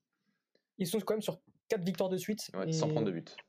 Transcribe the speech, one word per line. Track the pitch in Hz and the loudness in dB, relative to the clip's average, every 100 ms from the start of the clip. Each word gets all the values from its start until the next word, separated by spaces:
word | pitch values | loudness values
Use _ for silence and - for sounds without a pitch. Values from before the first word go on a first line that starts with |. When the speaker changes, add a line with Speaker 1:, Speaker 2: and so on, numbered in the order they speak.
| _ _ _ _ _ _ _ - | _ _ _ _ _ _ _ -4
Speaker 1:
ils | 180 | 0
sont | 220 | 0
quand | 208 | 2
même | 214 | 0
sur | 208 165 _ _ _ | 0 -6 _ _ _
quatre | 220 | 0
victoires | 175 185 190 | 0 0 2
de | 185 | 2
suite | 175 214 - | 0 -4 -4
Speaker 2:
Ouais, | 185 165 | -4 0
Speaker 1:
et | |
Speaker 2:
sans | 160 - | 2 2
prendre | 156 107 | 2 2
de | |
but. | 85 - - | 0 -6 -16